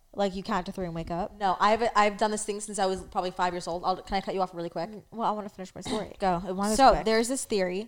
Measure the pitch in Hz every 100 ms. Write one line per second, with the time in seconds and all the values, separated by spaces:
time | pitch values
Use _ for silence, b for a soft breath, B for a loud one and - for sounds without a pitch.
0 | _ - 202 185 190 202 180 190 175 165
1 | 160 170 202 - 202 175 202 220 226 208
2 | 208 202 214 214 - 208 214 208 190 185
3 | - 202 180 180 180 175 170 170 175 185
4 | - 196 190 185 185 170 170 165 175 208
5 | - 220 202 214 202 - 185 - 208 220
6 | 196 - 190 175 185 190 202 220 269 170
7 | 185 220 233 269 - 208 185 185